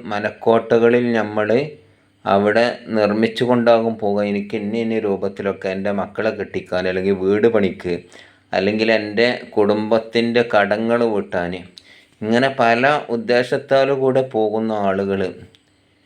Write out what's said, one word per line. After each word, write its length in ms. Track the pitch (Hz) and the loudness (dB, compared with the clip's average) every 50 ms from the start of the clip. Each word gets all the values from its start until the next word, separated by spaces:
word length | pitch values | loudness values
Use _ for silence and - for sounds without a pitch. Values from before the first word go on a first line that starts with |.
| 120 117 | -4 -6
മനക്കോട്ടകളിൽ 920 | 104 104 107 104 - - - 117 113 113 113 - 120 117 113 117 120 123 123 120 117 110 | -6 -4 -4 -6 -6 -2 2 2 2 2 2 2 2 4 4 4 4 4 2 2 0 0
നമ്മൾ 300 | 104 104 107 107 107 107 110 127 147 156 - - _ _ _ _ _ _ _ _ - 104 98 | -2 -2 -2 -2 0 2 2 0 0 -2 -10 -16 _ _ _ _ _ _ _ _ -2 0 2
അവിടെ 320 | 101 101 104 107 113 120 123 - - - - 110 107 | 2 4 4 2 2 2 0 -2 -6 -8 -4 -2 0
നിർമ്മിച്ചു 460 | 104 104 104 110 113 113 113 - 127 120 | 2 2 2 2 0 0 0 0 0 0
കൊണ്ടാകും 440 | 123 120 117 117 117 113 113 117 110 104 | 2 2 4 4 4 4 4 0 -4 -2
പോകുക. 220 | 107 101 101 104 104 104 | -2 -2 0 0 0 -2
എനിക്ക് 240 | 101 101 101 101 - 110 | -2 -4 -4 -4 -6 -6
ഇന്ന 140 | 104 101 113 117 117 | -6 -4 -4 -4 -2
ഇന്ന 160 | 113 113 110 104 104 | -2 -2 -2 -2 -2
രൂപത്തിലൊക്കെ 600 | 98 92 101 98 98 - 101 98 92 - - 98 95 | -2 -2 -4 -6 -6 -4 -4 -4 -4 -4 -4 -6 -6
എൻ്റെ 160 | 98 98 101 101 101 | -4 -4 -4 -4 -4
മക്കളെ 300 | 92 92 - - 110 110 104 101 | -6 -6 -6 -4 -4 -4 -2 -4
കെട്ടിക്കാൻ, 440 | 95 - - 95 87 - - 92 90 92 | -6 -6 -6 -10 -8 -4 -4 -2 -2 -2
അല്ലെങ്കിൽ 260 | 90 92 92 98 101 90 92 | -2 -2 0 0 0 0 0
വീട് 240 | 95 101 107 110 117 113 | 0 2 4 2 4 4
പണിക്ക്, 380 | 107 101 92 85 - - 90 87 82 - - - - - - _ _ _ - - 92 | 4 0 0 -2 -4 -6 -6 -6 -6 -8 -14 -20 -20 -20 -20 _ _ _ -4 -2 0
അല്ലെങ്കിൽ 320 | 95 101 107 107 110 110 113 107 | 0 0 0 0 2 2 2 0
എൻ്റെ 280 | 104 104 104 104 117 123 123 - - - - | 0 -2 0 0 2 2 0 -2 -8 -6 0
കുടുംബത്തിൻ്റെ 880 | - 208 202 208 110 107 107 113 113 - - - 120 117 117 117 120 117 117 - | 2 2 2 2 0 0 0 0 0 0 0 -2 -2 0 2 2 2 0 2 2
കടങ്ങൾ 440 | 104 101 101 104 107 113 113 117 120 120 113 110 | 2 2 2 0 -2 0 0 0 2 2 0 0
വീട്ടാൻ, 400 | 101 98 101 - 92 87 87 90 90 87 - - - _ _ - - _ _ _ - | -2 -4 -4 -4 -4 -4 -4 -6 -10 -12 -16 -20 -20 _ _ -20 -20 _ _ _ -8
ഇങ്ങനെ 280 | 107 107 110 120 131 135 123 - | -2 0 2 2 2 2 0 2
പല 300 | 120 117 117 117 127 139 151 147 - - 120 | 2 2 2 4 4 2 2 0 -2 -4 -6
ഉദ്ദേശത്താലു 800 | 117 110 104 123 120 123 - 147 135 - - 135 135 135 135 139 131 | -4 -2 0 0 0 2 0 -2 -4 -2 2 2 2 4 2 0 0
കൂടെ 200 | 135 131 127 131 127 131 - | 2 2 2 2 0 0 0
പോകുന്ന 360 | 110 110 107 107 110 110 110 110 104 101 98 | -2 -2 0 0 -2 -2 -2 -2 -2 0 0
ആളുകൾ 340 | 95 98 101 98 98 95 95 90 - - - - _ - _ _ _ _ _ _ _ _ _ | 0 0 0 -2 -2 -2 -2 -4 -6 -12 -18 -20 _ -20 _ _ _ _ _ _ _ _ _